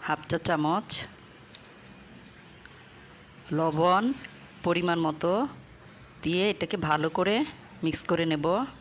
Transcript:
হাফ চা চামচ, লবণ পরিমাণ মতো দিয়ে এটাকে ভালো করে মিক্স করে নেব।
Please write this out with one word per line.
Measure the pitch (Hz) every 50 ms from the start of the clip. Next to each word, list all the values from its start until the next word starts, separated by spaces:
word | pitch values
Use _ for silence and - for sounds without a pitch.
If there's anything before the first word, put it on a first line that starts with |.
| -
হাফ | - 156 151 - -
চা | - 165 -
চামচ, | - 175 151 151 151 165 202 233 - - - - - - - - - - - - - - - - - - - - - - - - - - - - - - - - - - - - - - - - - - - - - - - - - - - - - 170 151
লবণ | 160 165 151 151 165 180 180 190 214 247 269 - - - - - - - - - -
পরিমাণ | 175 175 170 175 180 170 170 165
মতো | 160 151 156 - 170 185 208 262 285 - - - - - - - - - - - - - - -
দিয়ে | 151 170 180 190 214 196
এটাকে | - - 160 - 196 160 151
ভালো | 151 151 151 160 160 -
করে | 180 190 208 233 294 - - - - - - - -
মিক্স | 160 156 - - -
করে | 175 165 170 165 160
নেব। | 151 147 160 180 208 262 269 - -